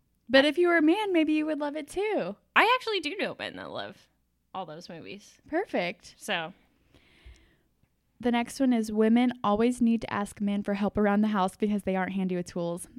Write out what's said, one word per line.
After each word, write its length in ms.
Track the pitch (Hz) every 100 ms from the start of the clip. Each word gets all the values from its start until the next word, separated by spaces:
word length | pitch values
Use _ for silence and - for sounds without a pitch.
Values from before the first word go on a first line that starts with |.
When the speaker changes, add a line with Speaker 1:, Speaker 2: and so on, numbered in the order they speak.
| _ _ -
Speaker 1:
But 160 | 269 294
if 120 | 339
you 120 | 349
were 80 | 339
a 40 |
man, 300 | 311 403 403
maybe 220 | 339 311
you 120 | 302 311
would 140 | 294
love 160 | 294 311
it 140 | 285
too. 480 | 359 427 330 175 - _ 233
Speaker 2:
I 180 | 415 494
actually 220 | 453 403
do 140 | 302 403
know 160 | 208 -
men 200 | 98 92
that 120 | 80
love 280 | 104 101 - _ _ _ _ _
all 120 | 190 165
those 220 | 156 190
movies. 420 | 165 95 202 - _ -
Speaker 1:
Perfect. 640 | 320 440 240 175 - - -
Speaker 2:
So. 360 | - 175 160 - _ _ _ _ _ _ - - _ _ _ _ _ _ _ -
Speaker 1:
The 120 | 240
next 280 | 233 240 -
one 140 | 262
is 180 | 233 220
women 400 | 214 220 240 254 247
always 360 | 208 208 240 247
need 220 | 233 226
to 100 | -
ask 300 | 208 208 -
men 220 | 202 202
for 100 | 202
help 240 | 202 208 208
around 240 | 208 202
the 60 | 214
house 280 | 208 190 -
because 280 | 208 202
they 120 | 190 190
aren't 180 | 185
handy 220 | 190 185 180
with 120 | 180
tools. 400 | 180 170 180 -